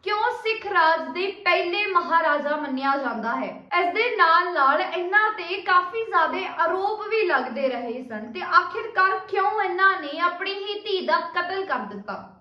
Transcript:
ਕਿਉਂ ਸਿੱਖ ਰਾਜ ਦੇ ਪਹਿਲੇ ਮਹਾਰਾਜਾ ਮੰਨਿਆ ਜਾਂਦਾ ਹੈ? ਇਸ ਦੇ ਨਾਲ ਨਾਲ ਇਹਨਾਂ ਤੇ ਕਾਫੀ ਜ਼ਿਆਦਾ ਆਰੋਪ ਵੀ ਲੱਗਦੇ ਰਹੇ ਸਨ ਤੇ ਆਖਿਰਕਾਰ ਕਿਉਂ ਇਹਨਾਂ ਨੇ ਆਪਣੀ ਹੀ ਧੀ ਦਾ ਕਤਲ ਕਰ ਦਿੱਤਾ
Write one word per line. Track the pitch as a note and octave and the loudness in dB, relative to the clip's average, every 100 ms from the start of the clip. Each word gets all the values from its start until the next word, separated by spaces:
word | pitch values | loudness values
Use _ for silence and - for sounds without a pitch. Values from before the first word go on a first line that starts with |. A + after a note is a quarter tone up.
ਕਿਉਂ | G4 G#4 A4+ A#4+ | -2 0 0 0
ਸਿੱਖ | A4 A4 G4+ | -4 -4 0
ਰਾਜ | F#4 D#4+ D#4+ D#4+ | 4 4 4 -2
ਦੇ | F4 G4 - F#4+ | -4 -4 -2 0
ਪਹਿਲੇ | F4 F4 G4+ G#4 | 2 0 -2 2
ਮਹਾਰਾਜਾ | F4+ - D#4 D#4+ D4 C#4+ D4+ | 0 2 2 2 0 0 -4
ਮੰਨਿਆ | C#4+ C4 C4+ C#4 | -4 -2 0 0
ਜਾਂਦਾ | B3+ G#3+ A3 C4 | -2 -4 -4 -4
ਹੈ? | G3+ - - F4 | -6 -10 -4 0
ਇਸ | F4+ | 0
ਦੇ | G#4+ A#4+ G#4+ | 0 0 4
ਨਾਲ | E4 E4+ F4+ | 6 6 4
ਨਾਲ | E4+ C4+ D4+ | 2 4 4
ਇਹਨਾਂ | F#4 E4+ F4+ G#4 A4 | 0 -4 2 2 2
ਤੇ | F#4+ F4 G4 | -2 -6 -6
ਕਾਫੀ | G4 F#4 F#4 A4+ A4 | 4 4 4 -4 0
ਜ਼ਿਆਦਾ | F#4 D#4 F#4 F#4 - | 2 2 0 -6 0
ਆਰੋਪ | E4 F#4 G4+ G#4+ G#4+ | 0 2 -2 -4 -2
ਵੀ | A4 F4+ | 0 2
ਲੱਗਦੇ | C#4 B3 A#3 C4+ | 0 -2 -2 -2
ਰਹੇ | A#3+ F3 B3 B3+ | -2 -6 -8 -10
ਸਨ | G#3+ A#3 | -12 -10
ਤੇ | F4+ F4+ F4 | -10 2 2
ਆਖਿਰਕਾਰ | F4+ A4 G#4+ F#4+ F#4 F#4+ F#4+ | 2 -6 -4 2 2 2 -2
ਕਿਉਂ | G4 G4 G#4+ | 0 2 2
ਇਹਨਾਂ | F#4+ F4+ F#4+ F#4 | -2 4 4 4
ਨੇ | D4 D#4 F4 | -4 -2 -2
ਆਪਣੀ | F4 G4 | -2 -6
ਹੀ | G4 G4 G#4 | -6 -6 -8
ਧੀ | G#4 F#4+ D4+ | -4 -4 0
ਦਾ | E4+ E4+ F4+ | 0 0 -4
ਕਤਲ | F4 F#4+ F#4+ | -4 -4 -4
ਕਰ | B3 G3 | -6 -6
ਦਿੱਤਾ | G3+ - F#3 - - | -12 -10 -12 -12 -20